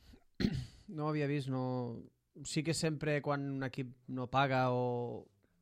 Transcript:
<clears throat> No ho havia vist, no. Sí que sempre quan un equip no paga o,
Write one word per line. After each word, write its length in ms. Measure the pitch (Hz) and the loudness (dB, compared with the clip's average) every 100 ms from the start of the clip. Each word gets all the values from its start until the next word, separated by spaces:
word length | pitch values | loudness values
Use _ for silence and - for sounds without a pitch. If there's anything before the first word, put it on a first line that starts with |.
| - - _ - | -20 -20 _ 0
<clears throat> 480 | - 143 120 - - | 2 2 -6 -10 -10
No 160 | 160 | -4
ho 60 | 151 | 0
havia 160 | 151 143 | 0 2
vist, 240 | 143 135 | 0 0
no. 480 | 131 127 127 120 117 - _ _ - 139 | 0 0 0 -2 -6 -12 _ _ -16 -4
Sí 160 | 160 | -2
que 80 | 147 | 0
sempre 480 | 151 165 147 156 147 | 2 0 0 0 0
quan 240 | 147 143 139 135 | 2 -2 0 -2
un 100 | 131 | -4
equip 240 | - 127 - - | -4 -6 -8 -8
no 160 | 127 123 | -6 0
paga 380 | 131 139 131 127 | 2 4 4 4
o, 540 | 123 123 123 120 110 - _ _ _ | 2 2 0 -4 -6 -12 _ _ _